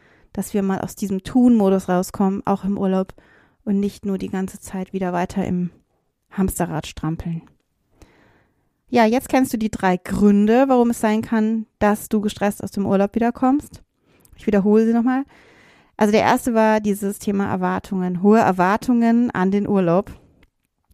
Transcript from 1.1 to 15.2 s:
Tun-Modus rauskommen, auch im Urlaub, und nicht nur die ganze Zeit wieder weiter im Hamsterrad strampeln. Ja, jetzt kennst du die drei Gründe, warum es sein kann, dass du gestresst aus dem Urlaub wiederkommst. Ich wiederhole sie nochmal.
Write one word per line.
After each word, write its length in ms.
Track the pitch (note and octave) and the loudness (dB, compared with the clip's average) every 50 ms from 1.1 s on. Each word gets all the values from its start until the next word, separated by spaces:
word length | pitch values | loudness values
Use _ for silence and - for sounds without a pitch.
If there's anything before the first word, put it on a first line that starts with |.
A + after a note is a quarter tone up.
| G3 F#3+ - | -6 -6 -8
Tun-Modus 640 | - - B3+ B3 B3 A#3+ A3 G3 F#3+ F#3+ F#3+ - | -2 2 4 6 6 6 6 4 4 2 2 0
rauskommen, 580 | - F3+ F3+ F#3 - - - G3+ F#3+ G3 G3 - | 0 0 0 -2 -4 -2 -2 0 0 0 -2 -2
auch 200 | - G3 F#3+ - | -4 -4 -2 -2
im 120 | F#3+ G3+ | -4 -4
Urlaub, 360 | G3+ G3 F#3+ F#3+ F#3+ F#3+ - - - _ _ _ _ _ _ _ _ _ | -2 -2 0 0 -2 -2 -4 -10 -20 _ _ _ _ _ _ _ _ _
und 160 | A3 G3+ G3 | -4 -2 -2
nicht 260 | G3+ G3+ G3 - - | -2 -4 -6 -6 -6
nur 120 | G3+ G3 | -6 -6
die 120 | F#3 F#3+ G3 | -6 -6 -6
ganze 300 | G3 F#3 F#3+ F#3+ - - | -6 -6 -6 -6 -10 -16
Zeit 320 | - - - F#3+ F#3 - | -16 -12 -10 -10 -10 -8
wieder 220 | - F#3+ F#3+ F3+ F3+ | -6 -6 -4 -4 -2
weiter 320 | F3 F#3 - - G3 F#3 | -4 -4 -4 -4 -6 -4
im 260 | - F3+ F3+ F3 E3+ - _ _ _ _ _ _ _ _ _ _ _ | -2 -2 -4 -4 -6 -8 _ _ _ _ _ _ _ _ _ _ _
Hamsterrad 560 | - G3 F#3+ F#3+ - - F3 F3 D#3+ D3+ - | -4 -2 -2 -2 -2 -4 -6 -4 -4 -8 -8
strampeln. 560 | - - - - D#3 E3 - - F3 E3 D#3+ - - _ _ _ _ _ _ _ _ _ _ - _ _ _ _ _ _ _ _ _ _ _ _ _ _ _ _ _ | -10 -12 -8 -6 -6 -6 -6 -8 -8 -8 -8 -10 -14 _ _ _ _ _ _ _ _ _ _ -20 _ _ _ _ _ _ _ _ _ _ _ _ _ _ _ _ _
Ja, 160 | B3 A#3+ A3 | 2 2 4
jetzt 220 | G#3+ A#3 - - | 4 2 0 -2
kennst 240 | - - C4 C4 - | 0 0 0 0 0
du 60 | - | -2
die 140 | A3 A3 G#3+ | -4 -4 -6
drei 260 | - - G3 F#3 F3+ | -4 -2 0 0 0
Gründe, 680 | F3+ - - G3 F#3 G#3 G#3 G3+ G3+ G#3 G#3+ A3+ B3+ C#4 C4+ | 0 -2 -6 -2 2 4 4 4 4 4 4 4 4 4 4
warum 220 | B3+ B3 A#3+ A#3 | 4 4 2 2
es 100 | A#3 - | 0 0
sein 200 | - G#3+ G#3+ A3 | -2 0 0 -2
kann, 440 | A3 - A#3 A3 G#3+ A3 A3+ A3 G#3+ - _ | -2 -2 0 0 0 0 -2 -4 -6 -10 _
dass 300 | _ G#3+ G#3 G#3+ G#3+ - | _ 0 0 0 0 -2
du 140 | - - G#3+ | -2 -2 -2
gestresst 420 | G3 G#3 - - G3+ G#3 - - - | -2 -2 -4 -2 -2 -4 -2 -4 -10
aus 80 | G3+ | -8
dem 140 | - G3+ F#3+ | -6 -4 -2
Urlaub 300 | - G3 F#3+ G3 G3+ - | 0 2 0 0 0 0
wiederkommst. 680 | A3 A#3 A#3+ - - C4 B3+ C4+ D4 - - - - - _ _ _ _ _ _ _ _ _ _ | -2 -2 -2 -2 0 0 0 0 0 -4 -8 -18 -20 -20 _ _ _ _ _ _ _ _ _ _
Ich 100 | - - | -8 -4
wiederhole 380 | A3+ G3+ G3+ F#3 G#3 G#3 A3 A3+ | 0 0 2 4 4 4 4 4
sie 80 | A3+ A3+ | 4 2
nochmal. 320 | A#3 A3+ B3+ B3+ C4 | 2 2 0 0 -2